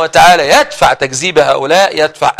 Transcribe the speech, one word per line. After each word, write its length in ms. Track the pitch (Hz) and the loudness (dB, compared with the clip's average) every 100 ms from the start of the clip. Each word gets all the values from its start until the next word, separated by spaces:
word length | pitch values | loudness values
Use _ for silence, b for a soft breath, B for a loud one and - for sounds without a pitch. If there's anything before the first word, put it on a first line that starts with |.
وتعالى 480 | 160 165 165 170 143 | 0 2 4 4 2
يدفع 440 | 240 285 - 147 | 0 0 -2 -2
تكذيب 460 | 131 135 131 180 156 | -2 -4 -6 -4 0
هؤلاء، 680 | 139 139 135 180 196 151 | 0 -2 0 0 0 -2
يدفع 300 | 151 - 135 | -4 -2 -4